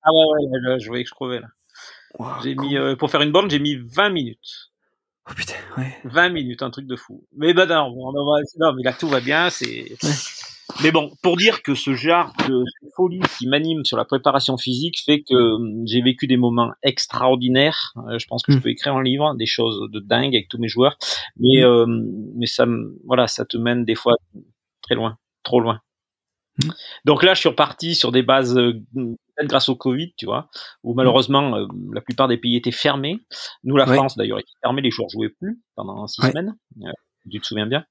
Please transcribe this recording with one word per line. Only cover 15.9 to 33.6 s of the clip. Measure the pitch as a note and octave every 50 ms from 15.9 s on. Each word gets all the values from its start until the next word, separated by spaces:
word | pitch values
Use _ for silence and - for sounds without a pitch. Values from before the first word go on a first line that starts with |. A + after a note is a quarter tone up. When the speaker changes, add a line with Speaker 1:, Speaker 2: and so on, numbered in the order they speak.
| A2 B2
Speaker 1:
vécu | A#2+ B2+ B2+ - - C3
des | B2+ B2
moments | B2 A#2+ A#2 A#2+ A#2+ A#2 G#2+ _
extraordinaires. | - C#3 B2+ - - - - - B2+ C3 C3 B2+ B2 B2 B2+ C3 C#3 D3+ D#3 - - - _ A#2+ A#2 A2
Euh, | A2+ A#2
je | -
pense | _ A#2 -
que | - - C#3+
je | C3
Speaker 2:
Hmm. |
Speaker 1:
peux | C3 B2
écrire | A#2 - - D3 C3+
un | C3 C3
livre, | B2+ B2+ C#3 D3 D3+ C#3
des | B2 A2
choses | A2+ - - A2+ A#2 A2 G2+ G#2+ G#2+
de | G#2+ G#2+
dingue | G2+ G2+ A2 A#2 C3 C#3 B2+
avec | A2+ G2+ _
tous | - A2+
mes | A#2 A2+
joueurs. | - A#2 B2+ C#3+ - _ - - - - - - _ -
Mais, | A#2+ B2 C3+ C3
Speaker 2:
Hmm. | B2+
Speaker 1:
euh, | B2 A#2+ A#2 A#2 A#2 A#2 A2+ A2 G#2+ F#2+ G#2+ G#2+ - G#2+
mais | A#2 A#2+ A#2
ça | - - A#2+
me, | A#2+ A#2 A2+ A2+ G#2+ - - -
voilà, | B2 B2+ B2 B2 A2
ça | - - -
te | - - A#2
mène | A2+ A#2+ A#2+ B2 A#2+
des | A2 A2+
fois | - - A#2+ A#2 A#2 _ _ _ G2+ - _ _ _ _ _ _ _
très | - - B2
loin, | A2+ A2+ A2 A2 _ _ _ _ _ _
trop | - - B2
loin. | A2+ A#2 A2 A2 _ _ _ _ _ _ _ _ _ _ _ _ _ _ _ - C#3
Speaker 2:
Hmm. | D#3 D#3 - - - - - _
Speaker 1:
Donc | C#3 D3 C#3
là, | F3 F#3 F#3+
je | -
suis | - E3
reparti | B2+ - D3+ - - _ E3 E3 E3+
sur | - - A#2+ A#2+
des | C3 B2+
bases, | A#2 C3+ C3+ C3 B2 B2 B2+
euh, | A#2+ A#2+ A#2 A2+ G#2 _ -
peut-être | C3+ B2+ A#2 A#2 - _ _ _ - D3+ C#3
grâce | - C3+ - -
au | C3
covid, | B2 - C3 B2+ C#3 E3 F3 _
tu | - -
vois, | G#2 G#2+ B2+ D#3+ _ _ - - - - _ _
où | A#2+ A#2+
Speaker 2:
Hmm. | B2
Speaker 1:
malheureusement, | C3 B2+ A#2 C3 B2 C3 C#3 C#3 C#3+ C3+ A#2 G#2+
euh, | A2+ G2+ F#2+ G2 F#2+ G2 G#2+
la | G#2+
plupart | - - B2+ - C3+ C3
des | A#2+ A#2
pays | A#2+ B2 A#2+
étaient | A#2+ A#2+ B2
fermés. | A#2+ - - D3 C#3 C#3 C3+ D3 F3 A#3 _ _ - - - - - _